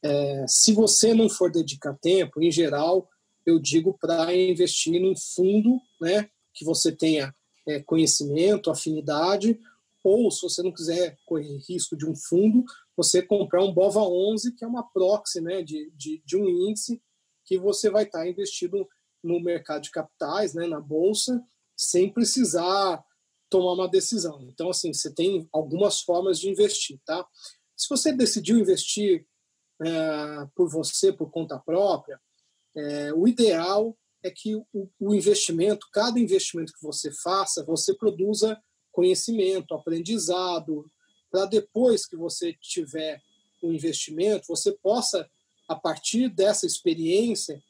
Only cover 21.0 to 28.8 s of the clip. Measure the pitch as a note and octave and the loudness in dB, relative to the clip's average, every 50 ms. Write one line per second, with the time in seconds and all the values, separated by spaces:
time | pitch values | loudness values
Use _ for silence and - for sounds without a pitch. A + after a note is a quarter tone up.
21 | E3+ G3 G#3+ G#3 - - B3+ A#3+ A#3+ _ _ _ _ _ _ - - - - F3 | 2 2 2 0 -2 -2 -2 -4 -4 _ _ _ _ _ _ -6 -6 0 2 2
22 | F#3 G3 G3+ A#3+ A#3 G#3 - C4 B3 - D3+ E3+ E3+ F3+ F#3+ G3 G3 F#3+ E3+ D3 | 2 2 2 0 0 0 2 0 0 2 0 0 0 0 0 2 0 0 -2 -4
23 | _ _ _ _ _ _ _ _ _ _ - F#3+ F3+ F#3 F3+ F3+ F#3 F3+ F3 F#3+ | _ _ _ _ _ _ _ _ _ _ 2 2 2 2 0 0 -2 2 2 2
24 | F3+ - A#3 G#3+ E3 E3+ D3 C#3+ C3 B2+ B2+ - E3 F3+ F3+ - - E3+ C#3+ - | 2 2 -4 -4 -4 -6 -8 -10 -20 -20 -12 -8 -6 -4 -4 -4 -4 -4 -6 -6
25 | - D3+ C#3 - E3+ F#3+ G3 F3+ D#3+ _ - D3+ D#3+ C#3 D3+ E3+ G3+ G3+ G3+ - | -8 -8 -4 -2 -2 0 0 -2 -4 _ -4 -4 -4 -2 0 2 2 2 2 0
26 | - - F3 F3 F#3 F#3+ F3+ D#3+ F3 G3 G3 F#3+ G#3 G3+ G3+ - - - C#3 C#3 | -2 0 0 0 2 0 0 0 -2 -4 2 2 2 2 2 -2 -6 -6 -8 -14
27 | _ - D#3 F3+ F#3 _ _ _ - - - _ _ _ _ - - - D4 B3+ | _ -8 -8 -8 -8 _ _ _ -20 -20 -20 _ _ _ _ -8 -6 -2 -2 0
28 | - D#4 C#4 B3 B3 G#3+ - A3 D#3+ E3 A3+ A#3 G#3 F3+ F#3 - | 0 0 2 2 2 0 0 -2 0 2 4 4 4 4 2 0